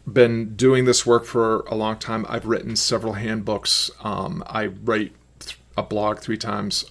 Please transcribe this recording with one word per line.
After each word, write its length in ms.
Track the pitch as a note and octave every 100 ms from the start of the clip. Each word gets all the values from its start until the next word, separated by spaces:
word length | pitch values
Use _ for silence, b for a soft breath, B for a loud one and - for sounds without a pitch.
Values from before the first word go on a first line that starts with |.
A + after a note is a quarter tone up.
| -
been 480 | G#2+ A#2+ A#2 A2
doing 300 | G#2+ C3 C3
this 200 | B2+ A#2+
work 200 | A#2 A#2
for 380 | A#2 B2 A2+ A2
a 120 | -
long 240 | A2 G#2+ A2
time. 260 | - A2+ A2
I've 180 | A2+ A2
written 300 | A2+ G#2 A2
several 380 | - A2+ A2+
handbooks. 760 | G2+ A2 A2 G2+ G#2 - G2+ - -
Um, 400 | G#2+ F#2+ F#2+ - -
I 200 | A2 G#2+
write 460 | G2 G#2+ A2 G#2+ - _ -
th-, 180 | - - _ -
a 60 |
blog 380 | - G#2 G#2 G#2+
three 180 | - A2+
times 460 | A2 G2+ G2+ - -